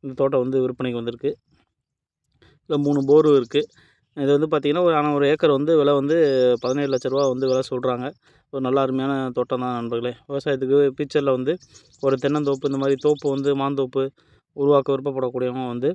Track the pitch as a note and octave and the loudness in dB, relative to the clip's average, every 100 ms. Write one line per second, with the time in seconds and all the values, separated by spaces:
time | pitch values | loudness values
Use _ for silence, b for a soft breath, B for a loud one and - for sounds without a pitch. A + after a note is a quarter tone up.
0 | C#3 B2+ C#3 C#3 B2+ C3 B2+ B2 B2+ A#2+ | -12 -2 0 2 0 0 -2 -2 -4 -4
1 | A#2 A#2+ C#3 - _ _ _ _ _ _ | -6 -6 -8 -8 _ _ _ _ _ _
2 | _ _ _ _ b b _ D3 C#3+ C#3+ | _ _ _ _ b b _ -2 0 0
3 | C3+ D3+ D3+ C#3+ A#2+ C#3+ D3+ b b b | 4 6 6 4 2 -4 -6 b b b
4 | _ - C#3 C#3+ D#3 D3+ C#3+ D#3 F3+ D#3 | _ -4 0 2 2 0 0 2 2 2
5 | D3 D3 C#3+ D3+ D#3+ C#3 D3 D#3+ C#3+ C#3+ | 0 2 2 2 2 2 2 2 4 2
6 | C#3 E3 D3+ C3 B2+ A#2+ B2+ C#3 C#3+ C3 | 2 2 2 4 2 2 -2 -2 -2 -2
7 | C3 C3+ C#3 B2+ C3 C3 C3 B2+ B2+ B2 | -2 0 0 0 0 -2 -2 -4 -4 -4
8 | B2+ - b b b C3+ C3 C3+ C3+ C3 | -8 -12 b b b -6 -2 0 0 -2
9 | C3+ C#3 C3 B2 B2 B2+ B2 A#2+ A#2 A#2 | -2 -4 -4 -4 -4 -4 -4 -6 -6 -6
10 | A#2+ A#2 _ C#3 D3+ C3+ C3 C#3+ C#3+ C3 | -6 -10 _ -8 -4 -2 2 2 2 0
11 | C#3+ D3+ C#3 C3 C3 F3+ b b b _ | -2 -2 0 0 -2 -4 b b b _
12 | C#3 C3+ C#3 D3+ C#3+ C3+ C3+ C#3 C#3 C3+ | -2 0 0 -2 -2 -2 -2 -2 -2 0
13 | D3 D3 D3 C#3 C#3 C#3 C3+ C#3 C3 C3+ | 0 0 -2 -2 -2 -2 -2 -2 -2 -2
14 | C3+ _ b b _ - C#3+ C#3+ C3 C3+ | -4 _ b b _ -2 4 4 4 -4
15 | C#3 C3+ B2+ B2+ B2+ B2+ B2+ A#2+ C3+ | -4 -4 -4 -2 -4 -4 -6 -4 -4